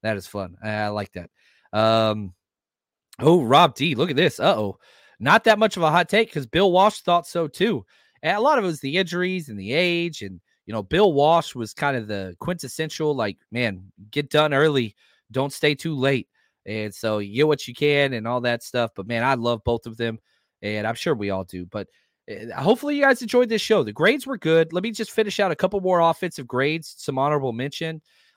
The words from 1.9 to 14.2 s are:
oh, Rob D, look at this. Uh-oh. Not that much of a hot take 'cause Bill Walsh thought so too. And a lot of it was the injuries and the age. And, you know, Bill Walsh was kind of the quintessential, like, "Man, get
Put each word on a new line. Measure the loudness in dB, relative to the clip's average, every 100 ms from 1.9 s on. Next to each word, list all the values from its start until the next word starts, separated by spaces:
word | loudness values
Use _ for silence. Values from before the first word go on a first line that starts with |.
| 4 2 0 -6 -14 _ _ _ _ _ _ _ 0
oh, | 4 4
Rob | 6 6 6 2
D, | -4 0
look | 0
at | 2
this. | 0 2
Uh-oh. | 0 0 -2 -6 _ _ _ _
Not | 2 4 6
that | 4
much | 2 2
of |
a | 2
hot | 2 2
take | 2 0
'cause | -4 -2
Bill | 2 4
Walsh | 6 4 2
thought | 0 0 0
so | -4 -4
too. | 0 0 0 -6 _ _ _
And | -4 0
a |
lot | 2 2
of |
it | 0
was | -4
the | -4 -2
injuries | -2 -2 -2 -4 -8
and | -10
the | -4
age. | 0 0 0 -4 -6
And, | -12 -14 _ _ -8
you |
know, | -8
Bill | -2 4 4
Walsh | 4 4 4 2 -8
was | -10
kind | -4 -4 -4
of | -4
the | -8 -8 -10
quintessential, | -8 -8 -8 -8 -8 -4 -4 -2
like, | -4 -6 _
"Man, | -4 -4 -4 -14 _ -10
get | -6